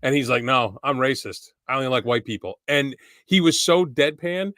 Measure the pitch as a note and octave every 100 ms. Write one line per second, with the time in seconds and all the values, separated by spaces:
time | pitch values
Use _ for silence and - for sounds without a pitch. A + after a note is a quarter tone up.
0 | C3+ C#3+ B2+ B2 A#2+ C3 A#2 G2 C3+ C3+
1 | C3 C3+ A2 F#2 - _ _ C3 C3+ B2+
2 | A2+ A#2+ A2+ G#2+ F2+ F#2+ - C#3+ C#3 C3
3 | _ _ _ F#3+ E3 D#3 - F3 F3+ A#2+
4 | C#3+ D3+ F3 F3+ G3